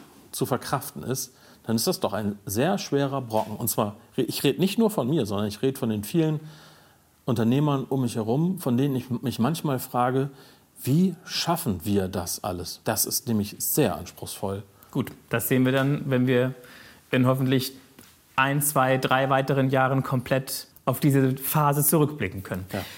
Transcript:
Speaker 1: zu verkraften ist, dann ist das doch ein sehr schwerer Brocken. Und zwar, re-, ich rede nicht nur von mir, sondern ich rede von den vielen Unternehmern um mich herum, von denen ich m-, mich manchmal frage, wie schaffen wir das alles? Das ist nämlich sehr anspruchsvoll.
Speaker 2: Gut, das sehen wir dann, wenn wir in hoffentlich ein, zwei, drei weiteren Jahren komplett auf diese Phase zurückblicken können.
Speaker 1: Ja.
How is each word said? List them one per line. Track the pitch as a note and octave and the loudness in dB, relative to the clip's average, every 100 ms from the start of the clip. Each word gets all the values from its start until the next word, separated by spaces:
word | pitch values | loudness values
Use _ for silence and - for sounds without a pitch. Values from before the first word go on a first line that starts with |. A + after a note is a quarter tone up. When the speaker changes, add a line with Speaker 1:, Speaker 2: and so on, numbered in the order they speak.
| - - - | -20 -20 -14
Speaker 1:
zu | - C3+ | -6 -2
verkraften | A#2+ - A#2 - - | -2 -2 -6 -6 -10
ist, | - C3 - - - - - | -6 -6 -6 -14 -20 -16 -4
dann | A2 | -2
ist | C#4+ | 0
das | - | -2
doch | - | -2
ein | F#2+ G#2 G2+ - | -2 -4 -6 -4
sehr | G#2 D#3+ G3+ | 0 0 0
schwerer | - C#3 C#3 C#3 | 0 0 0 -4
Brocken. | A#2+ A2 G#2 G#2+ | -2 -2 -2 -6
Und | A2+ | -4
zwar, | - G#2 - - - | -2 -2 -4 -10 -4
re-, | |
ich | - - | -2 0
rede | C#3+ - | 0 2
nicht | F#3+ - | 0 2
nur | A3 | 2
von | F#3+ B2 | 2 0
mir, | D#3+ G#2 | 0 0
sondern | G2+ G#2 | 0 -2
ich | - | 0
rede | C3 C3+ | -2 0
von | A#2 | -2
den | G#2+ | -2
vielen | G2+ E3+ D#3 D3+ - - - - - _ _ _ - | 0 2 2 0 -6 -20 -20 -20 -20 _ _ _ -4
Unternehmern | A#2 A2+ C3+ D3+ C#3 - | 0 2 4 2 0 -2
um | C3+ | -2
mich | A#2+ B2 | -2 -2
herum, | G#2+ C3 F3 F#3 | -2 0 0 -2
von | C3 A#2+ | 0 0
denen | C#3+ B2+ | 0 -2
ich | - | -4
m-, | A#2+ | -4
mich | B2 G#2+ | -4 0
manchmal | A#2+ E3 D#3 B2+ | 0 0 -2 -4
frage, | - B2 B2 C3 C#3 - - - _ - | -2 0 2 0 -2 -6 -20 -20 _ -10
wie | B2 D#3 F#3+ E3 - | 0 2 2 0 -8
schaffen | - E3 E3 A#2+ F2 | -6 -2 -2 -2 -4
wir | G2 G2+ F#2 | 0 0 0
das | F#2 E2+ - | -4 -6 -6
alles? | G#2 F2+ F2 - - | -6 -6 -8 -6 -4
Das | A2 - | -2 -2
ist | - - | -2 0
nämlich | A2 G2+ - | 0 0 -4
sehr | - - A2+ D#2+ | -2 2 2 0
anspruchsvoll. | F#2 - F2+ - G2 G2 - - - | -10 -12 -14 -8 -6 -6 -10 -20 -8
Speaker 2:
Gut, | - - - - | -6 -6 -8 -4
das | E2+ - | -4 0
sehen | C3 B2+ | 2 4
wir | |
dann, | C3+ C3+ D3 D3 | 2 2 0 0
wenn | B2+ B2+ | 0 2
wir | B2 C3 - - - - - - | 2 2 -4 -18 -20 -20 -20 -2
in | C3 B2+ | 2 4
hoffentlich | C3 C3 C3 - - - - - _ _ - | 2 2 0 0 -10 -20 -20 -20 _ _ 0
ein, | C3+ C#3+ | 2 2
zwei, | C#3+ C#3 C3 C3 | 2 2 4 4
drei | C#3 C3 C3+ | 4 2 4
weiteren | C3+ C#3 C#3 C3 | 2 2 2 4
Jahren | C3 C3 C3+ | 4 2 2
komplett | C3 C3 - C3+ C3+ - - - - | 0 -2 0 -2 -2 -10 -12 -8 -4
auf | B2 | 2
diese | D3 C3+ C3 C#3 | 4 4 4 0
Phase | - D#3 D3 C#3+ | 0 2 2 2
zurückblicken | D3 E3 D3 - F#2 G2 | 2 4 2 0 -6 -6
können. | - F#2 F#2+ | -6 -8 -6
Speaker 1:
Ja. | G2+ - | -8 -8